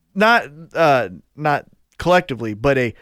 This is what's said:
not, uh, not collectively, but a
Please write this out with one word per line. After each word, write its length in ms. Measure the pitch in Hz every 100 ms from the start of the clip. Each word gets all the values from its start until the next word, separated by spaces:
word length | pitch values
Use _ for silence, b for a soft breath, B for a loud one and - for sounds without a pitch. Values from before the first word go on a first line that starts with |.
| _
not, 300 | 196 214 233 131 147 165
uh, 340 | - 160 131 98 87 _ -
not 300 | 151 143 - _ _ _
collectively, 560 | 165 180 175 117 113
but 220 | 107 135 135
a 160 | 120 -